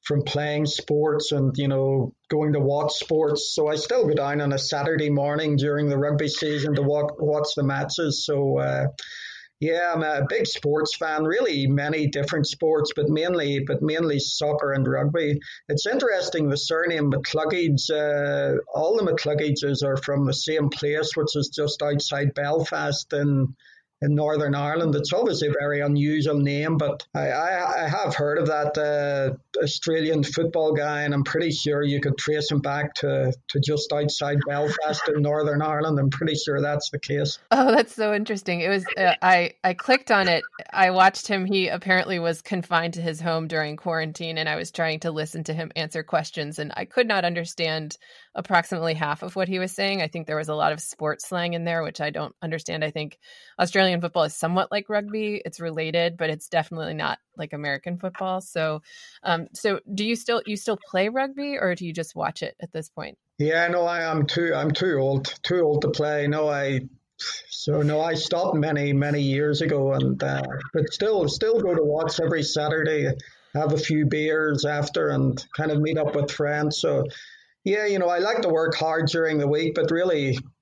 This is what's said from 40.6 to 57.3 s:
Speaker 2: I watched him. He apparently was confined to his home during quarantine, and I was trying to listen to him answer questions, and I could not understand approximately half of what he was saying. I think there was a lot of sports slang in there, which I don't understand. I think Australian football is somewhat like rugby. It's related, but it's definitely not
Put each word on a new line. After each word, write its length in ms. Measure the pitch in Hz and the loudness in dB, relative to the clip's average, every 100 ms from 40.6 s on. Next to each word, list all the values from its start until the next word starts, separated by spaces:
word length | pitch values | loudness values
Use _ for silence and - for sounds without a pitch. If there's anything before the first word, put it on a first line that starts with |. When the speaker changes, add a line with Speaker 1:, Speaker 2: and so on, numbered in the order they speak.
| - | -8
Speaker 2:
I 180 | - 185 | 4 4
watched 380 | 185 185 190 - | 8 6 6 -4
him. 180 | 202 190 | -2 0
He 220 | 196 185 | 0 0
apparently 500 | 180 190 185 - 180 | -2 2 2 4 0
was 240 | 165 165 | 0 -2
confined 520 | - 190 170 170 170 | -4 -4 0 0 0
to 60 | 170 | -4
his 200 | 165 156 | -4 -4
home 260 | 165 160 160 | -2 -2 0
during 300 | 156 151 151 | -2 -2 -4
quarantine, 640 | 180 160 160 160 170 160 | -4 -2 -2 -6 -6 -4
and 100 | 156 | -2
I 80 | 156 | -2
was 160 | 165 | -6
trying 260 | - 160 156 | -2 -2 0
to 120 | 170 | -4
listen 320 | 156 156 165 | -4 -4 -6
to 100 | 160 | -6
him 160 | 160 160 - | -6 -6 -6
answer 260 | 160 160 | -6 -6
questions, 560 | 156 170 156 - 147 156 | -2 -2 -2 -6 -8 -6
and 140 | 151 - | -8 -6
I 80 | |
could 220 | 185 - 233 | -4 0 2
not 180 | 202 | 2
understand 720 | 175 175 170 - 165 156 151 - - - - | 0 -2 -6 -4 -2 -2 -6 -12 -20 -20 -14
approximately 600 | - 175 180 165 180 165 | -12 2 2 2 -2 -2
half 280 | 156 151 151 | -2 -2 -4
of 140 | 180 190 | -6 -4
what 100 | 185 | -2
he 140 | 185 | -2
was 100 | 185 | -4
saying. 320 | 185 196 196 | -2 -2 0
I 60 | 156 | -2
think 180 | 175 160 | -4 -4
there 80 | |
was 140 | 151 156 | -4 -2
a 80 | 151 | 0
lot 160 | 156 | 0
of 80 | 151 | 0
sports 480 | - - 156 147 - | -8 -4 -4 -4 -4
slang 260 | 180 175 | -4 -2
in 80 | 170 | -2
there, 220 | 170 165 | -2 -2
which 160 | 156 - | -4 -4
I 100 | 151 | -6
don't 240 | 156 151 - | -4 -8 -8
understand. 420 | 165 160 - 165 | -8 -6 -6 -4
I 60 | 156 | -4
think 280 | 156 151 - - - - - | -4 -10 -12 -20 -20 -20 -2
Australian 400 | 175 196 190 175 | 0 4 4 2
football 240 | 170 170 | -2 0
is 100 | 156 | 0
somewhat 380 | - 165 180 - | 0 0 0 0
like 160 | 208 202 | -4 -2
rugby. 520 | 208 208 214 214 208 | -4 -2 -4 -4 -4
It's 160 | - - | -8 -8
related, 560 | 170 160 160 170 170 170 | -8 -4 -2 2 0 0
but 140 | 160 | -4
it's 180 | 156 - | -4 0
definitely 460 | 170 156 165 156 | 0 0 -4 -6
not 260 | 156 151 - _ | -2 -2 -4 _